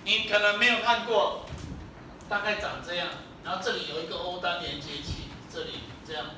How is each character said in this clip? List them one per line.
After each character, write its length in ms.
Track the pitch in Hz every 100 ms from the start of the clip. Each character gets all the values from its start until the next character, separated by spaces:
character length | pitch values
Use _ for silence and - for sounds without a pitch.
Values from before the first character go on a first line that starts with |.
你 240 | 180 214 220
可 100 | 208
能 180 | 208 208
没 120 | 240
有 80 | 220
看 200 | 233 226
过， 420 | 214 208 - - - - - - - - - - -
大 140 | 208
概 180 | 214 202
长 200 | 208 127 170
这 80 |
样。 140 | 175 175 - - -
然 100 | -
后 60 | 185
这 120 | 240
里 160 | 196 -
有 140 | 156
一 40 | 170
个 120 | 180
欧 200 | 180 180
单 240 | 180 170
连 180 | - 147
接 220 | - 143
器， 240 | - - - - -
这 120 | -
里 160 | 160 - - - -
这 80 |
样 120 | 156 156